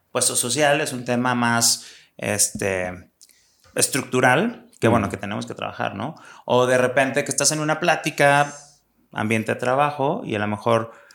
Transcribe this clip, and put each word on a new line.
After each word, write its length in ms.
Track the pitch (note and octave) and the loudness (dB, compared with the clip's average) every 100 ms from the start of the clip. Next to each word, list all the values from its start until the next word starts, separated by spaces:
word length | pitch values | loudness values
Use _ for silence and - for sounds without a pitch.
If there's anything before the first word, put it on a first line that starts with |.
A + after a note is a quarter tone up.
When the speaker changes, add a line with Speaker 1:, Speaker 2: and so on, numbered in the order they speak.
| _ | _
Speaker 1:
pues, 120 | B2 B2 | -2 -2
social, 540 | B2 B2 B2 D3 D3 | -2 -2 2 2 2
es 120 | D3 | -2
un 100 | B2+ | -6
tema 300 | B2 A#2+ B2+ | -4 -2 0
más, 500 | A#2+ A#2+ A#2 A#2 - - - _ - | 0 2 2 2 0 -6 -20 _ -10
este, 920 | - G#2 - G#2 G2+ F#2+ F2+ F2+ - _ - _ _ _ _ | -4 -2 -2 -2 -4 -2 -4 -8 -18 _ -20 _ _ _ _
estructural, 920 | - - C#3 B2 B2+ B2+ C3 A3+ - - - | -4 -2 -2 -2 2 4 4 0 -6 -18 0
que, 80 | A#2 | 2
bueno, 180 | A2+ G2+ | 2 0
Speaker 2:
Ujú. 60 | |
Speaker 1:
que 40 | F#2+ | -6
tenemos 260 | G2+ A2 A#2+ | -8 -8 -10
que 80 | |
trabajar, 400 | - G#2 - A#2+ | -10 -10 -6 -6
¿no? 200 | G2 F#2+ E3 - - | -6 -10 -10 -20 -14
O 220 | - B2 B2 | 0 2 4
de 120 | B2+ | 4
repente 460 | B2 C3 C3 C3+ | 4 2 2 0
que 60 | C#3 | -2
estás 220 | - C#3 | 0 0
en 80 | D#3 | 0
una 200 | D3+ D#3 | -2 0
plática, 760 | F3 D#3 D#3+ - C#3+ C#3+ C#3+ - - _ _ _ _ | 2 0 0 2 4 6 2 -4 -20 _ _ _ _
ambiente 400 | - A2 A2 A2+ | -6 -2 0 0
de 60 | A#2 | -2
trabajo, 600 | A#2+ C3 D3 C#3+ C#3 G3 | 0 2 0 0 -4 -4
y 100 | - | -4
a 40 | G#2 | -4
lo 80 | G#2 | -4
mejor, 460 | G#2 A#2 A2+ A2+ - - | -2 0 0 0 -12 -20